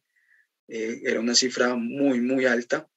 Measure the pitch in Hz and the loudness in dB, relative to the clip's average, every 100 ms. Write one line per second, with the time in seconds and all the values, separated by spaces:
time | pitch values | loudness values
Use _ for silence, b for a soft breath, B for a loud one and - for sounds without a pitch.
0 | _ _ _ _ _ _ - 113 110 117 | _ _ _ _ _ _ -12 -8 -6 -4
1 | 123 117 120 120 127 - 123 120 117 139 | -2 -2 0 2 2 2 0 0 -4 0
2 | 139 123 123 135 127 120 120 151 - | 2 2 2 2 2 0 0 -4 -4